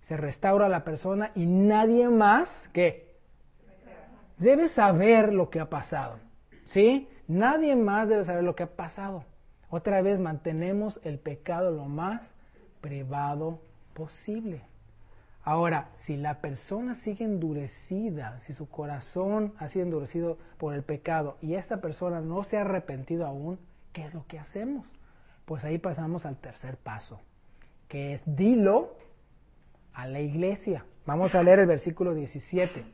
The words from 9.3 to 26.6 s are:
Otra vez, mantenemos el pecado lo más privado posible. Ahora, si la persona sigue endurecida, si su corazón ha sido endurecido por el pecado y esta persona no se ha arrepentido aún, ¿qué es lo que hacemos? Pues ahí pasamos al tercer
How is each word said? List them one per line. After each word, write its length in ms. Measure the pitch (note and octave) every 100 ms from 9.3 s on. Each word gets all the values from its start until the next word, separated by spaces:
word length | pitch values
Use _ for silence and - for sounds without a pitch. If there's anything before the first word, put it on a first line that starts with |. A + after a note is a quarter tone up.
| - - _ -
Otra 320 | E3+ F#3 G3
vez, 160 | F#3+ G3+
mantenemos 800 | F3 D3+ D#3+ D#3+ F3 G3+ G#3+ -
el 160 | D#3+ C#3+
pecado 500 | - C#3 - E3+ F3+
lo 160 | D#3 C#3
más 480 | D3 F3+ A#3 - - - - - -
privado 800 | D3 C#3 C3 C#3+ C#3+ C#3+ D#3 E3 - - -
posible. 680 | - D#3+ - - A3 A3+ D#3 - - - - - - _ -
Ahora, 460 | - D#3+ E3+ D#3+ - -
si 220 | - C#3+
la 220 | D3 C#3+
persona 540 | D3+ C3+ - G3+ B3
sigue 320 | A#3 - G3+ A3+
endurecida, 1120 | G3 D#3+ D3 C#3 - - F#3+ A3 D3+ B2+ B2
si 140 | -
su 160 | C#3 D3
corazón 840 | - D3 C#3+ - F3+ F#3+ G#3 G#3+ G#3
ha 120 | D3
sido 160 | F#3+ F3+
endurecido 520 | D#3+ C#3 E3+ E3+ D#3+ - -
por 180 | D#3 C#3+
el 80 |
pecado 540 | C#3 D3 - D#3+ D3 -
y 140 | D#3 F3+
esta 260 | F3+ A3
persona 400 | F3 D3+ F3+ E3+
no 220 | D#3+ F3
se 140 | G3+ G#3+
ha 40 |
arrepentido 640 | G3+ F#3+ - C3+ C3 E3+ D#3
aún, 340 | C#3 D3+ F#3 - - -
¿qué 120 | -
es 100 | D3+
lo 140 | E3 C#3
que 100 | D#3+
hacemos? 500 | D3 G3 A#3 C#4+ - - - - - _ -
Pues 180 | D#3
ahí 160 | D3+ E3
pasamos 480 | F#3 D3+ D#3+ E3+ D3+
al 100 | C3
tercer 400 | - -